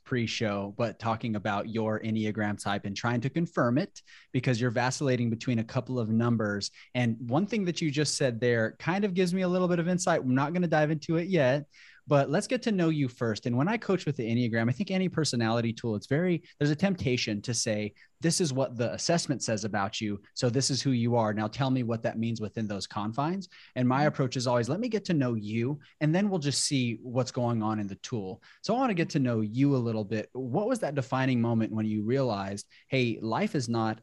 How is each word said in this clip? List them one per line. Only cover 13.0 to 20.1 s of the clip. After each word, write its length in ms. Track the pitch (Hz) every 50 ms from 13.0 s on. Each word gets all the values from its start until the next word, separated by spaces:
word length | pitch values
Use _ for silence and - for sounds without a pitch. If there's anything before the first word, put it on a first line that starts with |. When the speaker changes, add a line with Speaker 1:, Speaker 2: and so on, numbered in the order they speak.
| 143 123
Speaker 1:
first. 380 | - - 123 113 107 - -
And 100 | 127 120
when 100 | 123 143
I 120 | 185 226 233
coach 260 | - - 190 170 -
with 120 | 156 139
the 120 | - 117 110
Enneagram, 400 | 113 120 123 117 107 113 113 117
I 40 | -
think 180 | - 208 -
any 180 | 190 185 185 175
personality 640 | 180 - 156 139 - 120 117 110 113 120 113 117 110
tool, 240 | - - 117 107
it's 100 | 104 -
very, 360 | - 135 151 180 185 175 156 - - - -
there's 120 | 147 147
a 60 | 156
temptation 640 | 147 190 185 185 180 101 131 123 123 - - 107 107
to 140 | - - 120
say, 400 | - - 120 107 104 107 104 - - - _ _ -
"This 220 | - 165 165 - 185
is 100 | 151 127
what 240 | 131 135 123 123
the 160 | 113 120 107 78
assessment 500 | 101 - - 170 170 - - 143 110 -
says 220 | - 113 104 104
about 380 | 107 95 104 98 98 - - 113
you, 180 | 104